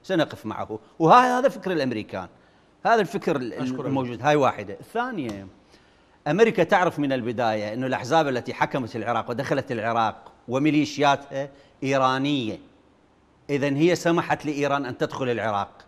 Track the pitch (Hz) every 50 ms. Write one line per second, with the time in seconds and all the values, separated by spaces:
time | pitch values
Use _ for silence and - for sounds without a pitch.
0 | _ - 190 165 143 - - - - 110 101 101 101 98 107 110 - _ _ _
1 | 165 156 202 247 254 254 247 247 262 269 262 202 - 185 185 156 135 127 120 110
2 | 98 - - 95 90 - - _ _ _ _ _ _ _ _ _ _ 190 233 226
3 | 196 - - 196 - 196 165 139 127 113 - - 131 127 127 135 135 127 135 135
4 | 131 120 120 107 120 147 151 151 135 120 - - 104 92 98 - - - - 226
5 | 240 262 247 185 131 117 101 98 98 95 - _ _ _ - _ _ _ _ _
6 | _ _ _ _ _ 147 156 190 226 226 - - 170 - 208 185 180 165 - -
7 | 143 139 135 131 113 120 117 107 120 113 110 110 104 104 110 123 131 131 127 107
8 | - 113 151 160 156 143 127 120 113 - 120 - 156 156 - 143 123 107 - 117
9 | 101 110 117 113 107 - 120 113 139 - 160 139 123 - 127 110 104 117 113 117
10 | 113 107 95 - - - - _ _ - 117 135 143 156 143 151 143 143 - 135
11 | 143 143 139 135 - - 139 135 139 139 - - - _ _ _ - 135 139 135
12 | 131 131 131 135 135 143 147 135 120 107 95 - - - _ _ _ _ _ _
13 | _ _ _ _ _ _ _ _ _ - 143 139 131 143 139 139 156 175 170 156
14 | - 170 165 170 156 - 156 151 - 151 147 139 143 139 139 143 139 123 - -
15 | 160 - - - 135 123 120 110 101 113 104 101 101 - - - -